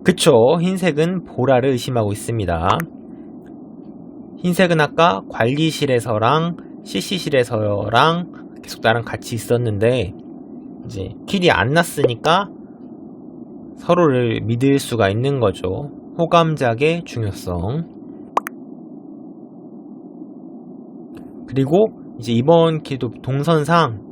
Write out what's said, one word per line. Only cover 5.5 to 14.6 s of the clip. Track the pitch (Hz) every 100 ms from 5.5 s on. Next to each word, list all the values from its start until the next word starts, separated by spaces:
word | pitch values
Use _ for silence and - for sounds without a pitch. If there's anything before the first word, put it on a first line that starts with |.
| 143 160 143 143 123 123 107 113 151 170 170 - -
씨씨 | - 190 - 190
실에서랑 | 156 139 123 117 104 101 104 113 151 170 175 - - -
계속 | - -
나랑 | 117 117
같이 | 113 107 -
있었는데 | 117 - 120 120 104 110 127 90 - - - - - - - -
이제 | - 92 - -
킬이 | 196 175
안 | 95 104
났으니까 | 156 170 - 135 113 151 175 185 - - - - - - - - - - - - -
서로를 | - 175 165 127 120 113
믿을 | 107 117